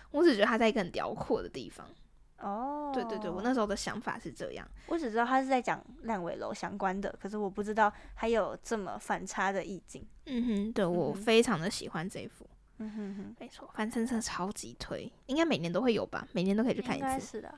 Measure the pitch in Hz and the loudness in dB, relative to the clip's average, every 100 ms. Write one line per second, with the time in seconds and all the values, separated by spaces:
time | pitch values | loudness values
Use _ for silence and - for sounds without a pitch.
0 | - 285 349 214 220 220 226 220 180 - | -6 6 6 8 4 6 4 4 0 -2
1 | 95 220 - 226 87 - 110 - - - | -4 -4 0 0 -2 -8 -12 -14 -18 -20
2 | - - - - 208 202 269 294 294 262 | -20 -20 -20 -10 -6 -4 -4 -4 -4 -4
3 | 226 214 196 180 233 262 160 202 - 202 | -2 -4 -4 -2 0 2 2 0 -4 -6
4 | - - 165 - - 69 - - - 330 | -6 -6 -8 -8 -8 -8 -12 -14 -4 -2
5 | 262 220 240 262 262 262 240 160 - - | 0 0 4 4 4 2 2 -2 -4 -12
6 | 226 208 170 113 107 214 180 202 196 190 | -4 -2 -2 -4 -4 -4 -6 -2 -2 0
7 | 202 - 196 214 196 196 208 214 208 - | -4 -6 -6 -4 -4 -2 -2 4 4 4
8 | - - 233 226 170 - - 220 180 101 | -14 -4 2 2 2 -2 -4 -4 -4 -6
9 | - 185 190 - 190 196 170 180 - - | -4 -4 -2 0 0 0 -4 -8 -12 -16
10 | - - - 247 240 202 214 233 175 175 | -16 -16 -6 -2 2 2 2 2 2 4
11 | 139 156 220 226 247 170 175 - - 165 | 2 0 6 8 8 2 0 -4 -6 -6
12 | 175 - 220 - - - _ - 214 214 | -6 -8 -12 -14 -20 -20 _ -12 -10 -6
13 | 202 202 196 233 233 - - - 220 240 | -8 -8 -10 -12 -16 -16 -12 -4 -2 0
14 | 233 226 - - 185 - 113 127 - - | 0 0 -2 -2 -4 -4 -10 -10 -8 -6
15 | - - - 277 330 185 170 175 254 214 | -8 -12 -2 2 4 4 2 2 4 4
16 | 95 - - 180 185 202 233 240 - 214 | 2 -4 -4 0 2 4 4 2 0 -2
17 | 269 262 - 214 - | 0 -2 -2 -10 -10